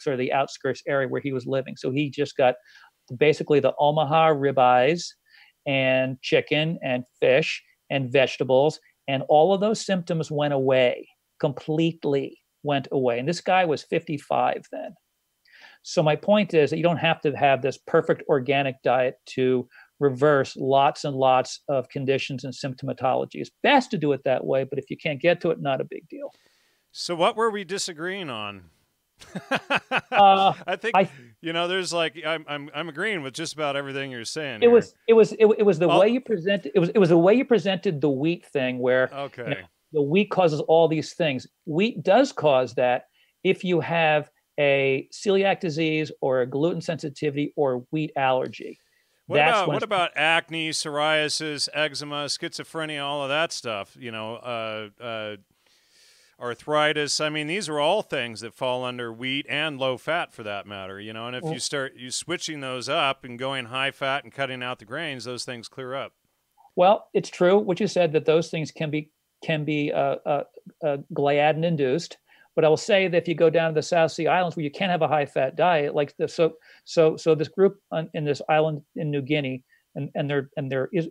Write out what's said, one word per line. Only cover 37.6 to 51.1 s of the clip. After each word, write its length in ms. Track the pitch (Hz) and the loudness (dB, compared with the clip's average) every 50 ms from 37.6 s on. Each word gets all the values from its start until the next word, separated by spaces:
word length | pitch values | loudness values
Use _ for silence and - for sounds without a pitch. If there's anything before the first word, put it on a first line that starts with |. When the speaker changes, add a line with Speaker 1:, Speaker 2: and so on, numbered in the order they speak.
| 151 196 190 - - 202 160 139 | 2 0 -2 -2 -2 -2 -2 0
Speaker 1:
the 100 | 147 147 | 0 0
wheat 340 | 135 131 147 165 175 180 - | 0 0 0 -2 -2 -4 -6
thing 320 | - - 143 127 127 127 123 | -6 -4 -2 -2 -2 -2 0
where, 300 | 123 123 127 127 131 127 | 2 2 4 4 2 0
Speaker 2:
Okay. 300 | 139 139 143 131 - 127 | -2 -8 -10 -10 -10 -10
Speaker 1:
you 80 | 120 107 | -8 -6
know, 160 | - 95 92 - _ _ _ _ | -6 -8 -8 -14 _ _ _ _
the 100 | 156 151 | -2 0
wheat 280 | 143 139 165 202 208 202 | 0 2 2 2 2 2
causes 300 | - 185 185 160 151 143 | 2 2 2 2 2 0
all 280 | - - 160 165 165 151 | 2 4 4 4 4 4
these 260 | 160 156 143 - - | 2 -2 -4 -4 -4
things. 320 | - 170 147 131 123 - - _ _ _ | -2 -2 -2 -2 -4 -8 -12 _ _ _
Wheat 380 | 170 147 170 208 240 - 180 | -4 -2 0 0 0 -2 -2
does 300 | - 185 196 240 277 254 | 2 4 4 4 4 2
cause 420 | - - 151 151 135 131 127 113 120 | -2 0 2 2 4 2 2 0 0
that 300 | 135 123 123 123 135 - _ _ _ _ _ _ _ - | 0 2 2 0 -2 -4 _ _ _ _ _ _ _ -2
if 200 | 185 180 185 - | -2 -2 0 -2
you 160 | 180 180 160 | -2 -2 0
have 500 | 127 135 170 170 160 156 151 151 143 - _ _ _ _ _ - | 0 -2 0 0 2 2 2 0 -2 -4 _ _ _ _ _ 0
a 500 | 143 143 139 139 135 135 135 139 139 - | 2 4 4 4 2 2 0 -2 -4 -8
celiac 480 | - - - 208 190 196 196 196 180 185 | -14 -4 0 0 2 2 2 2 0 0
disease 500 | 196 170 143 160 165 156 156 156 156 156 - - | -4 -4 -2 -2 0 0 0 -2 -4 -6 -6 -4
or 200 | 151 139 127 131 | -2 0 0 0
a 60 | 123 | 0
gluten 340 | 131 139 139 156 175 185 165 | -2 -2 -2 0 -2 -2 -4
sensitivity 720 | - - 165 - - 147 135 - 151 151 139 147 147 - - | -6 -6 -6 -6 -8 -10 -8 -6 -6 -4 -4 -4 -6 -4 -2
or 280 | 160 147 131 127 123 123 _ | -2 -2 0 -2 -4 -6 _
wheat 220 | 156 156 151 147 - | -6 -6 -6 -4 -4
allergy. 640 | 139 135 131 131 127 - - - - - - - - _ _ _ _ _ _ _ _ _ | -2 0 0 0 0 -2 -4 -8 -12 -14 -16 -16 -18 _ _ _ _ _ _ _ _ _
Speaker 2:
What 100 | - - | -2 0
Speaker 1:
That's 140 | 147 147 160 | 2 4 4
Speaker 2:
about, 180 | 233 208 185 156 | 2 2 2 0
Speaker 1:
when 60 | 143 | 0
Speaker 2:
what 80 | 143 | -2
Speaker 1:
it's 20 | 226 | -2
Speaker 2:
about 260 | 214 208 185 175 160 - | -2 0 0 0 0 -2
acne, 560 | 143 151 160 165 165 160 - 160 165 156 160 | 0 2 2 2 0 0 -4 -6 -6 -4 -4
psoriasis, 960 | 147 - - 160 143 147 151 156 | -4 -6 -6 -4 -2 0 0 2